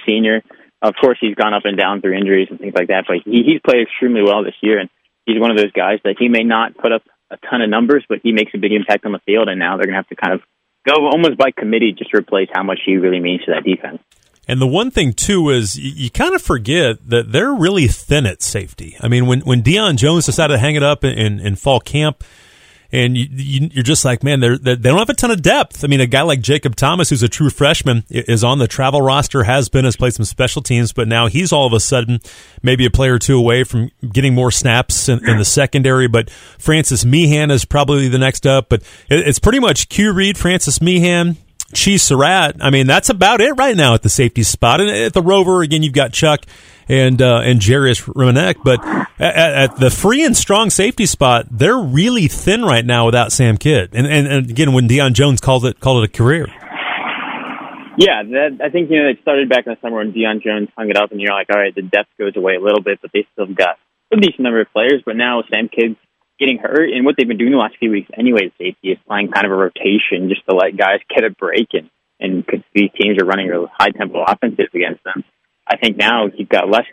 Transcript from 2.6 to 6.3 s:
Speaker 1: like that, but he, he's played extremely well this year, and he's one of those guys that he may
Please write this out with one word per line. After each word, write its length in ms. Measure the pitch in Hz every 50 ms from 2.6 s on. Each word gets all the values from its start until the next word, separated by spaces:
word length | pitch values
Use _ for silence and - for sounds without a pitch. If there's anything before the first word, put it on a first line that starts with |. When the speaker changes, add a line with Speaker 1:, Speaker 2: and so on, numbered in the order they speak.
| 101 98 -
Speaker 1:
like 140 | 92 87 95
that, 160 | 95 95 92
but 100 | - 90 82 -
he, 200 | 104 117 120 113
he's 180 | 147 165 135 -
played 160 | - 127 120 110
extremely 380 | - - - 127 120 120 107
well 220 | 101 101 104 107 98
this 120 | 95 - -
year, 180 | 104 107 107 101
and 100 | 92 - _ _ _ _ _ _ _
he's 140 | 113 110 113
one 120 | 117 117
of 60 | 107
those 140 | 107 104 95
guys 280 | - 95 90 98 107 107 -
that 120 | 101 98 -
he 80 | 120
may 160 | 120